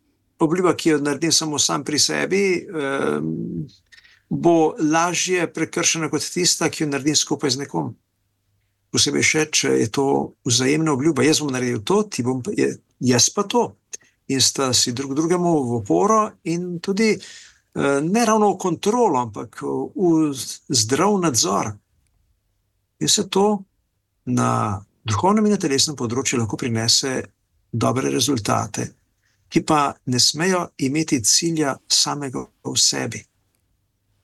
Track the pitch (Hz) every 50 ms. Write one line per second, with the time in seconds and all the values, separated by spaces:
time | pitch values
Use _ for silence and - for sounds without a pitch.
0 | _ _ _ _ _ _ _ _ 165 151 165 180 180 170 147 - - 170 151 143
1 | 143 147 139 131 165 160 - - 165 156 147 135 - - 165 151 131 151 151 139
2 | - - 151 151 147 143 175 196 202 190 180 170 - - - 156 139 139 139 139
3 | 143 143 147 151 151 160 160 165 170 175 175 170 156 - - _ _ _ - -
4 | _ _ _ _ _ _ - 143 143 165 170 165 160 151 - - 160 151 156 165
5 | 170 180 170 - - 180 185 180 165 - - 160 165 151 - 170 170 - - 165
6 | 160 143 - 143 - - - 175 180 160 - - 170 147 - - 165 147 143 135
7 | 131 156 147 - - - 151 143 - 139 127 139 143 - - - 147 123 110 -
8 | _ _ _ _ _ _ _ _ _ _ _ _ _ _ _ _ _ _ - -
9 | - 143 143 139 127 - - 156 156 156 - - - 135 131 131 127 110 - 143
10 | 139 139 143 139 143 160 - _ _ 139 117 117 131 131 147 156 160 156 143 123
11 | 139 165 156 - 151 151 156 - 151 143 127 127 127 123 120 - 101 - 185 214
12 | 208 208 - - 120 123 131 131 123 208 - - 135 139 - - - _ _ _
13 | - 123 - 196 - - - 208 202 196 - 240 208 120 - _ _ _ - -
14 | _ _ _ _ _ - 139 131 123 - - - 139 127 123 - - 131 120 120
15 | 139 135 135 143 165 165 180 175 180 175 165 151 135 120 120 117 101 - 156 175
16 | 190 208 220 220 214 214 - _ _ 170 170 175 180 180 175 165 - - 196 196
17 | 226 220 196 - - - - - - - _ _ _ _ _ - 139 139 139 139
18 | 151 170 196 233 240 220 220 220 208 202 190 190 - 185 165 - - 202 220 247
19 | 240 202 151 127 123 113 101 143 127 113 - - 143 139 135 131 135 - - -
20 | 190 170 165 160 156 147 139 127 - - - - - - 151 123 107 110 135 143
21 | 180 208 208 190 175 160 123 - - 180 196 92 131 113 104 - _ _ _ _
22 | _ _ _ _ _ _ _ _ _ _ _ _ _ _ _ _ _ _ _ _
23 | 156 147 - 220 202 - - 190 202 214 208 196 - - _ _ _ _ _ _
24 | _ _ _ _ _ 131 123 123 120 120 120 117 113 110 101 98 - - _ _
25 | _ 110 110 - - 185 208 220 214 208 208 185 185 147 135 135 - 156 147 123
26 | 127 110 117 131 131 - - 123 113 101 - - 143 127 113 113 113 113 - -
27 | - 135 131 127 - - _ _ _ _ _ _ _ _ - 117 - 123 117 131
28 | 135 139 135 143 120 - 143 120 101 - 120 110 110 110 - - 117 - - _
29 | _ _ _ _ _ _ _ _ _ _ - 165 - - 160 147 143 143 - -
30 | _ 135 123 123 - - - 147 170 190 185 180 165 - - - 143 131 139 156
31 | 156 - 156 127 104 - - - 170 165 165 156 151 135 131 - _ _ - -
32 | - 147 143 147 143 135 123 135 127 - _ _ _ 131 131 120 - - 143 139
33 | 127 117 113 113 - _ _ _ _ _ _ _ _ _ _ _ _ _ _ _
34 | _ _ _ _